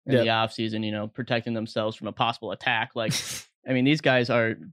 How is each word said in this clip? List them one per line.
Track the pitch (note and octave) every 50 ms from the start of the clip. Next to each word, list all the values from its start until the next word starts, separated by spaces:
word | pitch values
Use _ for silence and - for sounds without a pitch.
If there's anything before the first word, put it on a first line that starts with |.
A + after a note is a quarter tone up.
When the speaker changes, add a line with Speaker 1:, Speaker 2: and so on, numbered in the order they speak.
| -
Speaker 1:
in | B2+
Speaker 2:
Yep. | C3 A#2+ A2
Speaker 1:
the | A2+
off | A2+ A2+ A2+ A2
season, | - - A2+ A2 A2 A2
you | A2 G#2+
know, | G#2+ G#2 G#2 A2
protecting | - - A#2+ - B2 A#2 - A#2+ A#2
themselves | A2 A2 - - A#2 G#2+ A2 A2
from | - G#2+ G2+
a |
possible | - - A#2+ A#2 A#2+ - A2+ F#2
attack." | G2 - - B2 A#2+ A2 A#2 - -
Like, | A#2+ A2+ - -
Speaker 2:
<laughs> | - - - - - - _ _ _ - B2+
Speaker 1:
I |
mean, | C3 B2+ B2+
these | C#3 D#3 D3+
guys | - C#3 C3 B2+ A#2+ A#2
are | A#2+ A#2+ A2+ A2+ G#2+ - - -